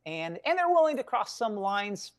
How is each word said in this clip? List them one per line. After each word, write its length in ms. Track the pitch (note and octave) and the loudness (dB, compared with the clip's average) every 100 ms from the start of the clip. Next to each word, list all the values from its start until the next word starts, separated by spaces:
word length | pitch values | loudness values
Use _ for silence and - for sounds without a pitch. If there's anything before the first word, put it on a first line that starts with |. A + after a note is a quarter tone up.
| D#3 | -10
and, 320 | D#3+ E3 E3+ | -8 -6 -4
and 140 | D4+ F4+ | 0 2
they're 120 | F4 | 4
willing 280 | F4 D#4 C#4 | 6 4 2
to 60 | |
cross 340 | - A#3+ - - | -2 -2 -4 -4
some 180 | A#3 G3+ | -2 -2
lines, 580 | G3 G3+ G3+ G3 - | -2 -2 -4 -6 -10